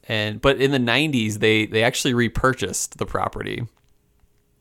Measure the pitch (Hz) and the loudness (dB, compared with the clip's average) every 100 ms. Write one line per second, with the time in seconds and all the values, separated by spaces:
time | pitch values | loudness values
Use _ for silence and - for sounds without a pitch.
0 | - 110 107 107 139 120 135 139 120 120 | -6 -4 -4 0 0 2 2 2 2 2
1 | 156 131 107 104 110 107 104 110 120 - | 2 0 -2 0 4 4 2 2 0 0
2 | 143 120 117 - 131 127 90 95 - - | 0 2 0 2 0 0 -4 -6 -8 -8
3 | 98 95 98 - 101 104 117 - _ _ | -6 -4 -4 -6 -8 -6 -8 -12 _ _
4 | _ _ _ _ _ _ | _ _ _ _ _ _